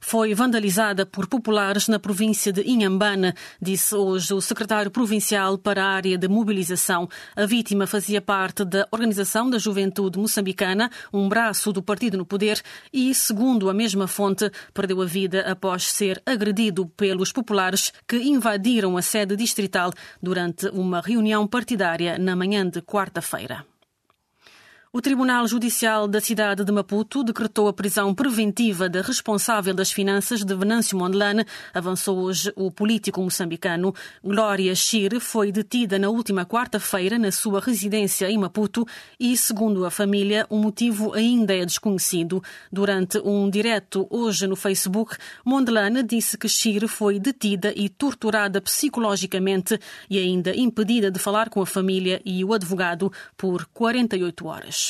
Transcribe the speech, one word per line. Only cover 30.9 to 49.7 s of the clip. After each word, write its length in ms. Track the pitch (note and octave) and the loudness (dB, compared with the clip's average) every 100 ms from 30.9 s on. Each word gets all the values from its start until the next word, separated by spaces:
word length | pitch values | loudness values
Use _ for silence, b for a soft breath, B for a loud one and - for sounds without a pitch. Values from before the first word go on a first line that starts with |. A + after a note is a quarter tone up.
| F#3+ | 0
Mondlane, 480 | F3+ G3 G3+ G#3 G#3+ B B | 0 2 2 0 -2 B B
avançou 460 | F3+ F3 F#3 - F#3 | -6 -4 -4 -2 -2
hoje 340 | F#3 F3 F#3+ G3 | -2 -2 -4 -4
o 160 | F#3+ | -6
político 500 | - G#3+ A3+ G#3 F#3 | -2 0 0 -2 -2
moçambicano. 720 | F#3 - F3 E3 F#3 E3+ F#3+ F#3+ B B | -2 -2 -4 -4 -2 0 0 -2 B B
Glória 540 | F#3+ G3+ G#3+ G3 F#3 | -2 0 2 2 0
Chir 460 | F#3 - A3+ G3 A#3+ | 0 0 2 0 -2
foi 320 | - A3+ G3+ | -2 0 0
detida 440 | G3 G#3 B3 A3 G3 | 0 0 0 0 2
na 120 | G3 | 0
última 360 | A3+ A3 F#3+ | 0 0 -2
quarta-feira 760 | F#3 A#3 B3 G#3 - G3 F#3 A#3 | 0 -2 -2 -4 -2 0 0 2
na 100 | G#3 | 0
sua 300 | - A3 G3 | 0 0 0
residência 680 | B3+ A3 G3+ G#3+ G3 - F#3+ | 0 -2 0 0 0 0 0
em 80 | A3 | 0
Maputo 480 | F#3 - G3+ A#3 A3+ B B B | 0 0 -2 0 -4 B B B
e, 200 | A#3+ A#3+ | 0 2
segundo 500 | - G#3 A3 G3 F3+ | 0 0 0 2 -2
a 60 | |
família, 520 | - G3+ G3+ G3+ G#3 - | 0 0 2 2 0 0
o 80 | G#3+ | 0
motivo 560 | G#3+ G#3 A#3+ G#3 G#3+ | 0 2 0 0 -2
ainda 400 | G#3+ A#3 A#3+ G#3 | 2 2 4 4
é 100 | F#3 | 2
desconhecido. 800 | F3 - G#3+ F#3+ - F3+ E3+ F#3 B B B | 0 -2 0 0 0 0 0 -2 B B B
Durante 440 | F#3+ G3+ F#3+ F#3 G#3+ | -2 0 2 0 0
um 280 | G3+ G3+ G3+ | 0 2 2
direto 600 | G3+ A3+ G#3+ - F#3+ F#3+ | 2 2 0 -2 -4 -2
hoje 380 | A#3+ A3+ F#3 G3 | -2 0 0 -2
no 80 | F#3 | -2
Facebook, 600 | G3+ F#3+ F#3+ G#3 A3 - B B | 0 0 0 -2 -2 -6 B B
Mondlane 580 | B3 C4+ A#3+ A3 G3+ B3 | 0 2 4 2 2 2
disse 340 | A3+ A#3 G3+ - | 0 0 -2 -4
que 120 | G#3+ | -2
Chir 400 | - A#3 G3+ A3 | 2 2 0 -2
foi 320 | - G#3 G3+ | 0 0 2
detida 520 | A3+ C4 G#3 G3 F3+ - | -2 0 0 0 -2 -2
e 120 | G3+ | -4
torturada 720 | - C#4+ A#3 A3 G#3+ G3+ F#3+ | -2 -4 -2 -2 0 0 -2
psicologicamente 1160 | - - D4 A#3+ A3 G3 F#3 F#3+ F#3+ F#3+ F#3 | -2 -2 -2 0 0 0 -2 0 0 0 0